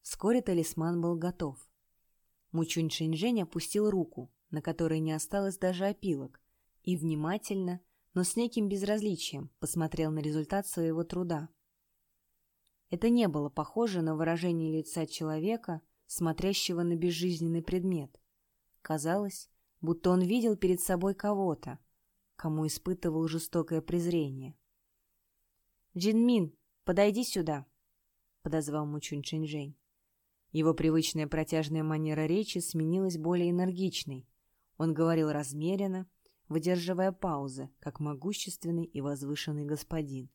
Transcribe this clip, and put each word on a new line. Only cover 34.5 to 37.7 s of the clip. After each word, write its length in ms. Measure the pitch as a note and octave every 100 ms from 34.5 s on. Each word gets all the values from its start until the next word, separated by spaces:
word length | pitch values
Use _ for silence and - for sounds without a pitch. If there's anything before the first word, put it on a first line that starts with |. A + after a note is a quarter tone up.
| _ _ _
Он 160 | D#3+
говорил 380 | D#3 E3 E3 D#3
размеренно, 760 | D3 C#3+ C#3+ D#3+ F#3+ G3 F#3 F#3 _ _ _ _
выдерживая 640 | D#3 D#3+ F3+ E3+ F3+ F#3
паузы, 580 | F#3 F#3+ D3 C#3 C3 C3+